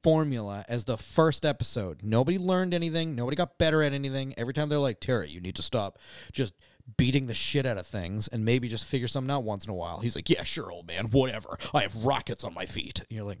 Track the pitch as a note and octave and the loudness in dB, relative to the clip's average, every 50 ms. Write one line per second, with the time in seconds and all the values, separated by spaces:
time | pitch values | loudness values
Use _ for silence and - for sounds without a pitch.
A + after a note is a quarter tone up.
0 | - E3 D#3+ D#3 D#3 D3 C3 A#2 G#2+ G2+ G2+ G2+ - - A#2+ A#2 G#2 - A#2 - | 4 6 6 6 6 2 0 -2 -4 -4 -6 -8 -6 -4 -4 -4 -2 -2 -4 -4
1 | - - - - D#3+ D#3+ C#3+ - - D3+ C#3 - A#2 - - A#2+ G2+ F2+ D#2 - | -4 0 4 6 6 6 4 2 0 0 0 0 -2 -4 -2 -2 -4 -4 -6 -6
2 | G2 G#2+ A2 A#2 C3 C#3+ F#3 F#3+ F3+ F#3 F#3 F3+ F#3 F3+ F3 E3+ E3+ E3 D#3 E3 | -2 2 4 4 4 4 2 0 2 2 2 2 2 2 0 0 0 0 0 -2
3 | E3 D#3+ D3 A#2+ A#2+ B2+ D3 D#3+ F3 - - _ E3 D#3+ D#3 D#3 D3+ C#3+ C#3 C#3 | -2 -2 -2 -2 -2 -2 0 0 -2 -2 0 _ 4 4 6 6 4 4 2 0
4 | C#3 C#3 C3+ C3+ C3+ C3+ - - A#2 B2 C3 D3+ D3+ D3 D3+ D3 C#3 C3 G#2+ - | -2 -2 -2 -2 -4 -4 -4 -4 -4 -2 0 0 0 2 2 2 2 2 0 -2
5 | - - B2+ A2 E2 D2 D#2 F2+ F2+ F#2 F2+ - - - - A#2 G2+ G2 - _ | 0 0 2 0 0 -2 -8 -8 -8 -6 -4 -2 -2 0 0 0 -2 -2 -6 _
6 | - - - - - - - - B2+ G#2+ - _ _ _ _ _ _ A#2+ G#2+ - | -20 -20 -20 -18 -18 -8 -2 -2 -2 -2 -2 _ _ _ _ _ _ -2 2 4
7 | A#2+ B2 C3 C#3+ C3+ A#2+ A2 - - - - D3 B2+ C3 A2 F#2+ F2+ - - G#2 | 4 4 4 2 0 0 -2 -2 -2 2 2 2 0 0 -2 -4 -6 -6 -6 -4
8 | F2 F2 G2 G#2+ G#2 - - A2+ G#2+ A2+ B2 C3 A#2+ A#2 A2+ A2+ - - - C3 | -4 -2 -2 -2 -2 -2 -2 0 4 4 4 4 2 0 -4 -6 -4 -2 -2 -2
9 | B2 A#2+ - C#3 C3 C3+ C#3+ C#3 A#2 G#2+ G#2 G2 G2 A2 G2 F2+ E2+ E2+ F2 - | -2 -2 -2 -2 -2 0 -2 -2 -2 -2 -4 -4 -6 -6 -6 -6 -6 -6 -6 -4
10 | G#2+ A#2 - F2 F2 - - F2 - - - D#3+ A2+ F2+ F2 F2 E2+ E2 E2 F#2 | -4 -4 -4 -4 2 2 2 2 2 -4 -4 -4 -6 -8 -10 -12 -10 -8 -6 -4
11 | A2 A2 A2 C#3 C3 C3 A2 A2 - - - - - - - C#3+ G#2 F#2+ G2+ A2 | -2 4 4 4 4 4 -2 -6 -8 -10 -10 -10 -8 -2 0 0 0 0 -2 -2
12 | A2 C3 C#3 B2+ - - A2+ - - G#2 E2+ F2+ - - - G2+ - - - - | 0 0 0 0 -2 -6 -8 -6 -8 -8 -8 -8 -8 -6 -6 -8 -8 -4 -4 -4
13 | - - A2+ A2 G#2 G2+ G2 - | -4 -4 -8 -8 -8 -8 -8 -8